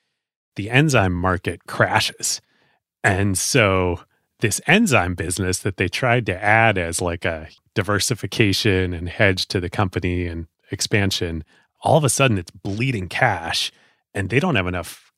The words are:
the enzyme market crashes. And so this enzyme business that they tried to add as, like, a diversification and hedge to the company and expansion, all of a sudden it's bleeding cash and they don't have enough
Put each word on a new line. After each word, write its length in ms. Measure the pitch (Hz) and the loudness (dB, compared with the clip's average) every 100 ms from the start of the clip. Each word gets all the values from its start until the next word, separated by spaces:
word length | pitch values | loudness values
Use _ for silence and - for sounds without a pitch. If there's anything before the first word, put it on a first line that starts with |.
| _ _ _ _ _ - | _ _ _ _ _ -10
the 120 | 101 | 0
enzyme 440 | 123 156 123 95 | 2 4 4 2
market 540 | 87 92 90 98 82 - | 2 0 0 -4 -8 -6
crashes. 760 | - - 147 - - - - _ _ _ _ _ _ | 0 2 2 -2 -4 -6 -6 _ _ _ _ _ _
And 340 | 110 95 101 92 | 0 2 0 0
so 640 | - 131 101 95 90 85 - _ _ - | 0 2 4 4 0 -2 -8 _ _ -4
this 200 | 107 - - | -4 -2 2
enzyme 480 | 196 220 113 90 | 4 4 2 2
business 460 | 87 92 90 92 90 | -2 -4 -2 -2 -2
that 160 | 104 - | -4 -2
they 120 | 92 | -2
tried 380 | - 127 123 107 | 0 0 0 0
to 160 | 90 | -2
add 340 | 104 110 113 98 | 2 4 4 2
as, 240 | 85 85 | -2 -2
like, 240 | 90 85 | -4 -2
a 240 | 90 80 78 - _ | -4 -6 -10 -20 _
diversification 1200 | - 101 101 - 113 - - 104 92 107 92 90 | -4 0 0 0 -4 -4 0 2 2 2 2 0
and 160 | 87 87 | -4 -6
hedge 380 | - 101 95 - | 0 2 2 -2
to 140 | 98 | -4
the 100 | 87 | -4
company 560 | - 95 87 90 90 85 | -2 -2 -2 -2 -2 -4
and 220 | 82 82 _ - | -6 -12 _ -12
expansion, 720 | - - 107 98 - 85 82 - _ _ _ | -8 -2 0 0 -2 -6 -8 -10 _ _ _
all 140 | - 151 | 2 2
of 80 | |
a 40 | 143 | 2
sudden 260 | - 135 98 | 2 2 0
it's 140 | - | -4
bleeding 580 | - 101 104 135 110 90 | -10 -8 -4 -4 -4 -4
cash 600 | - 123 90 82 - - _ _ _ _ | 0 0 0 -4 -4 -6 _ _ _ _
and 160 | 101 92 | -8 -2
they 120 | 117 | 0
don't 160 | 185 120 | 0 0
have 100 | 90 | -2
enough 460 | 90 - - _ | -4 -8 -14 _